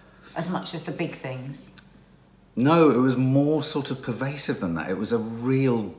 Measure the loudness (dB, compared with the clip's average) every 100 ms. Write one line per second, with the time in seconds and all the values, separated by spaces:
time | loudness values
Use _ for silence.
0 | -20 -20 -14 -8 -6 -4 -6 -8 -8 -6
1 | -6 -6 -10 -10 -10 -14 -16 -20 -20 -20
2 | _ _ _ _ _ 0 4 8 8 6
3 | 4 2 2 4 4 2 0 -4 -4 -6
4 | -6 -6 -6 -6 -4 -4 -2 -4 -4 -4
5 | -2 -2 -2 -6 0 2 2 0 -2